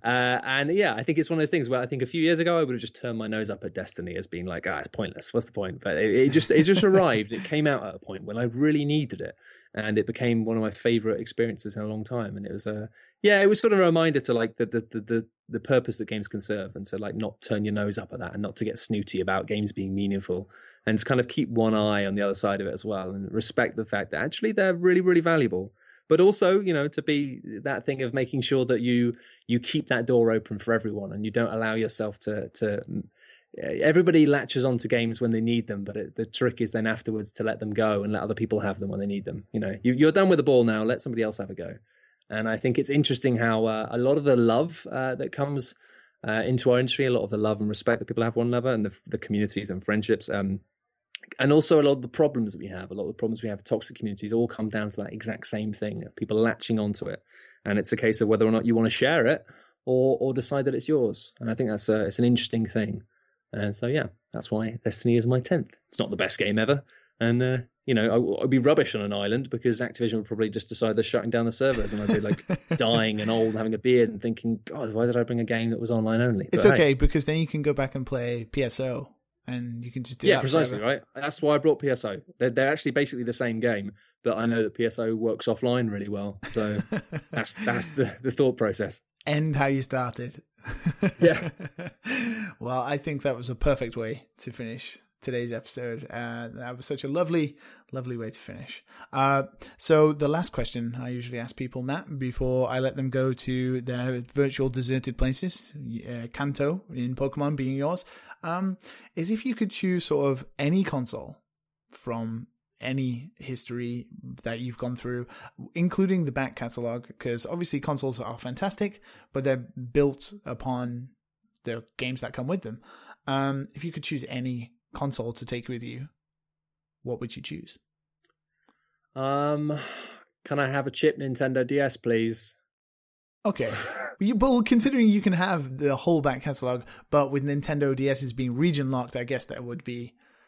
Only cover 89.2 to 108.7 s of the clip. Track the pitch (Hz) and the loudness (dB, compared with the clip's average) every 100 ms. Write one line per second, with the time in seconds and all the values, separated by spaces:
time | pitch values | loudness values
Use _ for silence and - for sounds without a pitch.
89.2 | - 151 156 143 139 135 127 131 123 - | -2 0 0 0 0 0 -2 -4 -4 -6
90.2 | - - - _ - - 165 - 190 - | -12 -12 -20 _ -12 -6 -4 0 -2 4
91.2 | 170 - 165 - 156 - 151 - 226 262 | 4 4 -4 -8 -14 -12 -14 -12 -8 -6
92.2 | 240 220 202 - 117 127 123 147 156 143 | -4 -6 -8 -8 -6 -4 -2 -4 -4 -4
93.2 | 143 120 120 120 147 135 120 120 110 123 | -2 -4 -6 0 2 2 -2 -6 -6 -8
94.2 | - - - 120 113 117 - - _ _ | -14 -18 -16 -12 -10 -10 -12 -16 _ _
95.2 | - 120 120 113 - - 120 113 - 117 | -6 -4 -4 -6 -10 -10 -8 -8 -10 -10
96.2 | 117 117 117 117 123 127 - 139 139 156 | -8 -10 -12 -12 -12 -10 -8 -6 -2 -2
97.2 | 165 170 147 - - - _ 131 127 120 | 2 2 0 -4 -20 -20 _ -10 -8 -8
98.2 | 110 - - - 135 - _ - - 135 | -10 -12 -16 -16 -14 -18 _ -20 -6 0
99.2 | 135 139 139 - - - - 156 151 147 | 4 4 0 -8 -20 -6 4 6 6 4
100.2 | 143 160 175 - 117 120 117 123 123 123 | 0 0 -2 -4 -4 -4 -6 -6 -8 -8
101.2 | 120 120 117 - 131 131 127 156 - 143 | -8 -10 -10 -8 -8 -6 -6 -6 -6 -6
102.2 | 127 - 127 127 120 127 131 139 135 131 | -4 -2 0 2 2 0 -2 -2 -2 0
103.2 | 131 127 - 127 127 127 123 123 127 123 | 0 -2 -2 -2 0 -2 -4 -4 -2 -4
104.2 | 123 143 139 135 135 127 123 131 127 120 | -4 0 0 2 -2 0 0 0 -2 0
105.2 | 131 131 185 - - 147 127 113 - 120 | 0 0 -4 -6 -12 -14 -10 -10 -10 -10
106.2 | 117 - 143 139 143 185 - 127 123 127 | -10 -6 -4 0 -2 -2 -6 -6 -4 -2
107.2 | 135 147 143 143 131 135 143 180 - - | -4 -2 -2 -2 -2 -2 -2 -2 -6 -16
108.2 | - - 170 175 190 | -20 -12 -6 -2 -2